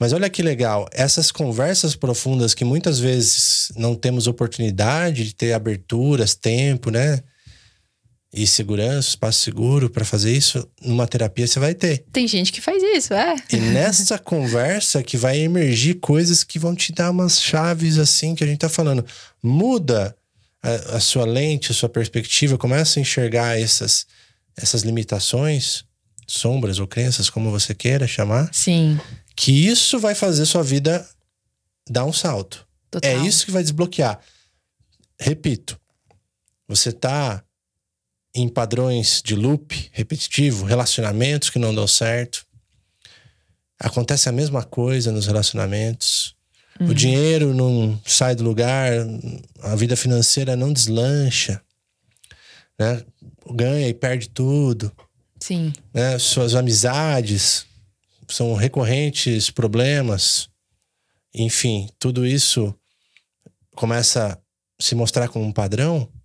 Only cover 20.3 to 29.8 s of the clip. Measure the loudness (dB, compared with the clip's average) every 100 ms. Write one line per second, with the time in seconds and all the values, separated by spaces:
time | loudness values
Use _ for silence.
20.3 | _ _ _ -4 -4 -4 -2 0 2 0
21.3 | 0 0 -2 -2 -2 -2 -2 -2 -4 -2
22.3 | 0 2 2 0 2 2 0 0 0 0
23.3 | 0 0 0 0 0 2 -2 -2 _ _
24.3 | _ _ -6 -2 0 0 -2 -2 -2 0
25.3 | 0 0 0 -2 -6 -10 _ _ -20 -10
26.3 | -4 -2 0 -2 -2 -4 -2 -2 -2 -2
27.3 | -2 -2 -2 -4 -2 0 0 0 -2 0
28.3 | 0 0 0 2 4 4 2 -4 -16 -16
29.3 | -2 4 4 4 4